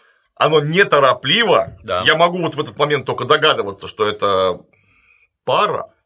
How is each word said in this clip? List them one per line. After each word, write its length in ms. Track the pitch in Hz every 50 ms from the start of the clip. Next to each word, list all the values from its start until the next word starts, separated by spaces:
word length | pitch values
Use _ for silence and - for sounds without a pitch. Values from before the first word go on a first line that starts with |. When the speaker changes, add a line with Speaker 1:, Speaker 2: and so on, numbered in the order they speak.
| _ _ _ _ _ _ _
Speaker 1:
оно 240 | - 127 151 156 156
неторопливо. 1200 | 147 151 160 190 202 - 156 143 135 131 123 - - 131 170 226 233 196 151 107 85 - - - -
Speaker 2:
Да. 200 | 110 92 90 95
Speaker 1:
Я 100 | 139 156
могу 220 | 160 170 175 175 180
вот 140 | 170 151 -
в 60 | 139
этот 180 | - 120 -
момент 300 | - 147 147 147 135 -
только 180 | - 120 - 123
догадываться, 640 | 120 151 151 147 156 135 113 104 98 95 - -
что 200 | 92 - - 107
это 520 | 107 104 104 101 101 98 95 95 92 90 - - _ _ _ _ _ _ _ _ _ _ _ _ _ _ _ -
пара. 440 | - 131 165 208 190 139 107 - - _ _ _